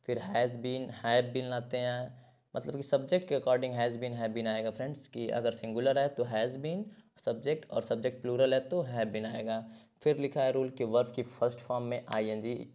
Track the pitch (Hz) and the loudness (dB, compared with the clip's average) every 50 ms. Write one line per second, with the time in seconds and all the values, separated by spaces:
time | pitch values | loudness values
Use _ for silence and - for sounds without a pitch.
0 | _ - 123 117 - - - 117 123 123 123 120 117 127 127 131 131 - - - | _ -2 -2 -2 -2 0 2 2 2 2 0 -4 -4 -4 -4 -4 -6 -8 -10 -4
1 | - 117 120 123 123 120 120 131 127 127 123 123 120 - - 123 123 123 123 123 | 0 4 4 4 4 2 -2 -4 -2 -2 -4 -4 -4 -4 -2 -2 0 0 -2 -2
2 | 127 127 127 - - - _ _ _ _ - 127 123 143 139 139 139 - - 135 | -6 -8 -12 -18 -20 -20 _ _ _ _ -8 -6 -4 -4 -6 -6 0 2 2 2
3 | 135 131 180 180 180 - 143 135 - 135 127 127 131 127 123 120 120 120 120 117 | 4 4 2 2 2 2 0 2 4 4 4 4 4 0 2 2 2 2 0 -2
4 | 123 123 120 120 113 110 110 117 113 110 110 110 110 113 110 113 127 139 147 - | -4 -4 -2 -2 -2 0 0 0 0 0 0 0 0 -2 -2 -2 -6 -6 -6 -8
5 | - - - 117 117 113 110 120 117 117 113 - - 113 110 117 123 135 131 139 | -12 -12 -6 -4 -2 0 0 2 2 0 0 0 -6 -4 -2 2 2 4 4 4
6 | 139 139 139 - 120 120 120 107 113 123 127 135 139 156 170 196 214 220 - - | 2 0 0 -2 -2 0 2 0 0 0 -2 -4 -4 -4 -4 -4 -6 -8 -12 -20
7 | _ _ _ - - 131 117 113 113 139 156 156 - - - 113 110 - 120 113 | _ _ _ -6 -4 -4 -4 -2 0 -2 -2 -2 -4 -4 -4 -4 0 0 -2 0
8 | 113 127 123 - - 123 123 123 135 131 131 131 131 - 175 180 156 127 120 117 | 0 -2 -2 -2 -2 -2 4 4 6 6 6 2 2 0 -2 -2 0 0 0 0
9 | 110 110 101 107 107 110 113 117 110 113 110 110 113 - - - - _ _ _ | 0 0 0 -4 -4 -4 -4 -4 -4 -2 -4 -4 -4 -10 -18 -20 -20 _ _ _
10 | - 151 147 139 143 139 - 147 135 131 127 135 131 131 131 - 127 110 110 120 | 2 2 2 4 0 -2 2 2 2 4 4 2 0 0 0 -2 -2 4 4 4
11 | 120 120 - - 120 - - - 120 123 123 - - - 123 123 120 120 123 120 | 4 4 -2 -6 -6 -6 -2 0 0 0 0 -4 -6 -4 -2 -2 -2 -2 -4 -4
12 | - - - 110 110 107 107 107 107 117 123 - 113 - - | -4 -2 0 0 0 0 -2 -2 -2 -4 -4 -4 -8 -12 -16